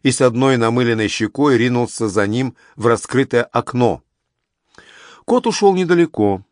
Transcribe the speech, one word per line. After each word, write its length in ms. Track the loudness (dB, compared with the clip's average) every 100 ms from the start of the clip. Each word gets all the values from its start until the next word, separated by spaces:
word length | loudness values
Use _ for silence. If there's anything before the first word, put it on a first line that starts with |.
и 80 | -2
с 100 | 2
одной 380 | 0 2 0 2
намыленной 500 | 0 0 0 0 -2
щекой 480 | -2 -4 0 2 2
ринулся 520 | 2 0 -4 -4 -4
за 180 | -2 -2
ним 280 | -2 -4 -8 _ -4
в 100 | 0
раскрытое 580 | 0 -2 -2 0 -2
окно. 580 | -2 -4 -4 -2 -2 -2 _ _ _ _ _ _ _ -20 -20 -20 -20 -20
Кот 220 | -2 0 0
ушёл 280 | 2 2
недалеко. 680 | 2 2 2 2 0 0 -2 -8